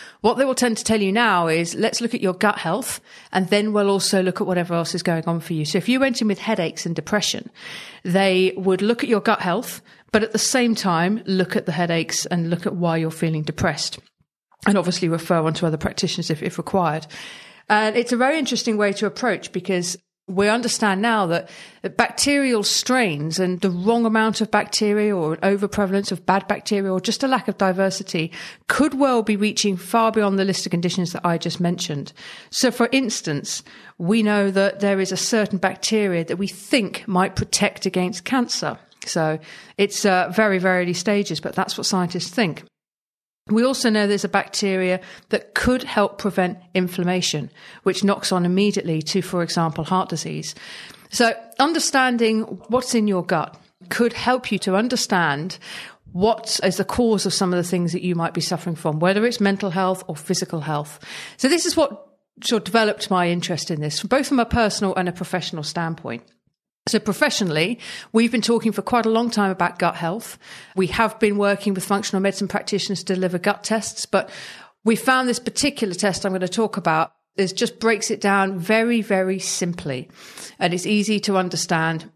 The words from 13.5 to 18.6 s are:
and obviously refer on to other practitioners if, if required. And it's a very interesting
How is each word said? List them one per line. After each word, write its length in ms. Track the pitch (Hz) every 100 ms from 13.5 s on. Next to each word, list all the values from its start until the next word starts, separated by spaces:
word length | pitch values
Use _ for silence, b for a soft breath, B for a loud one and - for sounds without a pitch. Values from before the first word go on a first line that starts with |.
| - 175 147 - - - _ _ _ _ _
and 140 | - 202
obviously 300 | 170 175 170
refer 360 | 165 - 170
on 80 | 160
to 120 | 160 170
other 100 | 156
practitioners 540 | 196 - 180 - 165
if, 100 | 151
if 180 | 175 -
required. 500 | - 196 165 156 156 B B B B B B
And 280 | 214 220 233
it's 160 | 240
a 40 | 240
very 220 | 262 320
interesting 380 | 262 233